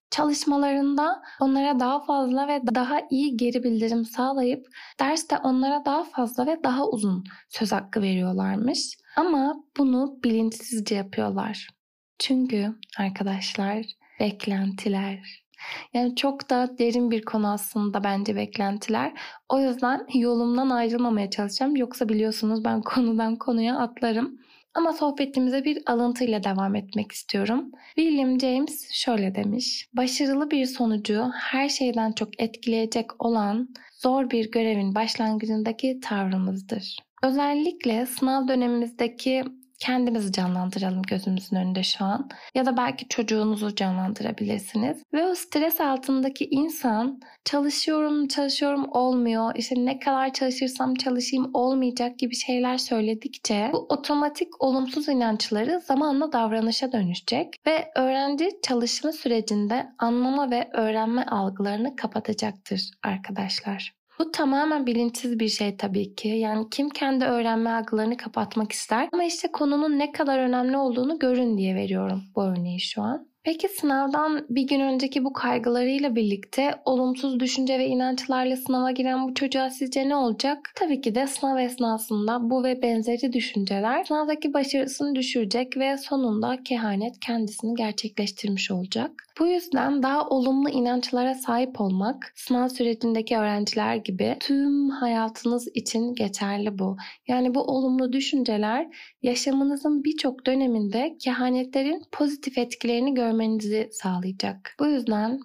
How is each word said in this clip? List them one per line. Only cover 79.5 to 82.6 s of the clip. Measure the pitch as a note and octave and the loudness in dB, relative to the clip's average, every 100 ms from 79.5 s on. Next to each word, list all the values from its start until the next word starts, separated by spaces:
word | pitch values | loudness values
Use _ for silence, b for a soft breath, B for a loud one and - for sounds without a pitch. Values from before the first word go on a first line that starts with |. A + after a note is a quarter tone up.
| C4+ C4 | 0 -2
sizce | C4 C4 C4+ C4+ | -2 -2 0 2
ne | C#4+ | 2
olacak? | B3 G#3 C#4 D4 - - | 2 0 -2 -2 -6 -2
Tabii | E4+ C4+ | 0 0
ki | A#3+ A3+ | 0 0
de | C#4 | -2
sınav | - C#4 C4 | -2 0 2
esnasında | B3 B3 A3+ A3 - G#3+ G#3 A#3+ A#3 | 0 0 -2 0 -2 -2 0 0 2
bu | B3+ | 2